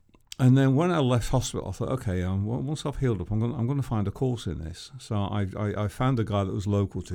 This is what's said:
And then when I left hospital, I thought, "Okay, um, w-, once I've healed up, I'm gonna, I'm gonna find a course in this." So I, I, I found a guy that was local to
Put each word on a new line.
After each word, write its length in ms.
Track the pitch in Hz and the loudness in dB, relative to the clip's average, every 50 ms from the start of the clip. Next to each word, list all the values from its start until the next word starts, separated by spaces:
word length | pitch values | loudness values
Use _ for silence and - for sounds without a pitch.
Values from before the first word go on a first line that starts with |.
| _ _ _ _ _ - - - | _ _ _ _ _ -14 -2 4
And 200 | 131 127 131 135 | 6 6 8 8
then 180 | 135 135 131 | 6 6 4
when 160 | 135 170 180 | 4 4 2
I 80 | 175 160 | 2 2
left 300 | 139 123 127 117 - - | 2 4 4 2 2 2
hospital, 400 | - 127 127 - - 95 - - | 0 0 0 0 -4 -6 -6 -6
I 20 | |
thought, 160 | 95 - 110 - | -6 -4 -4 -2
"Okay, 300 | 131 127 - 104 90 90 | -2 -2 -2 -2 -2 0
um, 220 | 90 90 95 98 101 | 0 0 0 0 0
w-, 160 | 104 117 151 | -2 -2 -4
once 240 | 139 135 156 147 - | -4 -4 -4 -4 -4
I've 120 | 147 131 - | -6 -4 0
healed 240 | 139 127 113 90 | 0 0 0 0
up, 100 | 87 - | -2 -2
I'm 80 | 107 107 | 0 0
gonna, 160 | 113 120 120 | 0 0 0
I'm 120 | 135 113 117 | -2 -2 0
gonna 140 | 143 143 | 0 -2
find 240 | 127 - 123 107 101 | -2 0 0 0 0
a 60 | 98 | -2
course 360 | - - 135 131 123 113 - 95 | -2 -2 -2 -2 -2 -2 -4 -6
in 120 | 78 73 | -6 -6
this." 320 | 78 80 85 - - - - 127 | -8 -10 -10 -12 -16 -18 -18 -16
So 160 | - - 113 | -10 -4 -2
I, 320 | 101 101 - 101 104 101 95 95 - | -2 -2 -2 -2 -2 -2 -2 -2 -4
I, 260 | 107 104 98 - 104 | -4 -2 -2 -2 -4
I 20 | 101 | -4
found 320 | - - 127 131 135 113 | -2 -2 0 0 2 2
a 60 | 110 | 0
guy 180 | - 104 101 101 | 0 0 0 0
that 100 | 95 101 | 0 -2
was 140 | 113 92 104 | -4 -2 0
local 340 | 101 101 101 98 - 92 87 | 2 2 2 0 -2 -6 -8
to 100 | - 92 | -6 -6